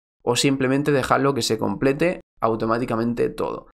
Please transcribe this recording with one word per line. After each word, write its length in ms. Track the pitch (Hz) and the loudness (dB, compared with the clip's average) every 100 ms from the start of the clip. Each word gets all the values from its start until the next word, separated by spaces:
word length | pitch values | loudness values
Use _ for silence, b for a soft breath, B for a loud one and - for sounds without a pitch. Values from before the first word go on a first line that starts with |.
| _ _ | _ _
O 120 | - 120 | -2 2
simplemente 540 | 143 135 127 135 147 | 2 2 2 2 2
dejarlo 420 | 143 120 127 135 | 0 2 2 2
que 80 | 131 | 0
se 180 | - 110 | -2 0
complete 600 | 110 98 135 147 170 - - _ | -2 0 0 2 0 -2 -10 _
automáticamente 920 | 113 110 113 117 123 113 120 120 127 | -2 0 0 -2 -2 -2 -2 0 -2
todo. 380 | - - 57 - | -2 -6 -6 -12